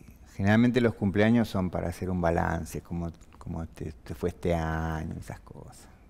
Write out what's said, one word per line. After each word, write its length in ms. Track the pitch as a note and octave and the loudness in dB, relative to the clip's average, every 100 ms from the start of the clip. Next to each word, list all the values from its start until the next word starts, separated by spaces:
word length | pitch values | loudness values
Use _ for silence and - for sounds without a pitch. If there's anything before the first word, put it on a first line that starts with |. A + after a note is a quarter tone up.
| - - - | -20 -20 -18
generalmente 460 | - G2 A2+ B2 B2 | 0 4 6 6 4
los 140 | A2+ | 2
cumpleaños 540 | - G2+ F#2+ A2 A#2 A2 | 2 0 4 6 4 2
son 220 | G2+ F2+ | -2 -2
para 180 | E2+ F2 | -2 -4
hacer 220 | - F2+ | -4 -4
un 100 | F2+ | 0
balance, 600 | E2+ E2+ E2+ E2 D#2 D#2 | 2 2 0 -2 -6 -10
como, 300 | - E2+ E2+ - - - | -8 -6 -6 -10 -20 -16
como 280 | - E2+ D#2+ | -10 -8 -10
te, 260 | - E2 | -10 -12
te 220 | - - | -12 -14
fue 160 | E2+ F2 | -6 -6
este 240 | - F2 | -2 -2
año, 600 | E2+ D#2+ D#2+ D#2+ D#2+ D#2+ - | 0 0 -2 -2 -4 -6 -10
esas 220 | - - | -12 -16
cosas. 480 | - - - - - - | -16 -20 -20 -20 -20 -20